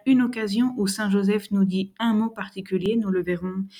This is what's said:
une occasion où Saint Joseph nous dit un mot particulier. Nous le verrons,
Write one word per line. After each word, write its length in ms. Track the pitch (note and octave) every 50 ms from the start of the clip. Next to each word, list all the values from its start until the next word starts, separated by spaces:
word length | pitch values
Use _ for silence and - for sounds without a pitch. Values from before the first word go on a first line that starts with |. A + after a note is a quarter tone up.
| -
une 160 | C4 C4+ B3+
occasion 520 | B3 A#3 B3 A3+ A3 G3+ G3 A3+ B3 B3+ B3
où 100 | - G3+
Saint 240 | G3 G3 - G#3+ G3+
Joseph 400 | G3 G3+ G3 G3 G#3 G#3+ G#3 -
nous 120 | G3+ G3 F#3+
dit 300 | F#3 F#3 F#3+ F#3+ - -
un 160 | _ A3+ A#3 A3
mot 160 | G#3+ A3+ A3+
particulier. 680 | A3 G#3 G3 - - G3 G3 - F#3+ F#3 F3+ G3 A3+
Nous 120 | A#3 G#3+ F#3+
le 140 | F#3 F#3 F3
verrons, 420 | F3+ F3+ F3 F3+ F#3 F#3 F#3+ G3 G3 - -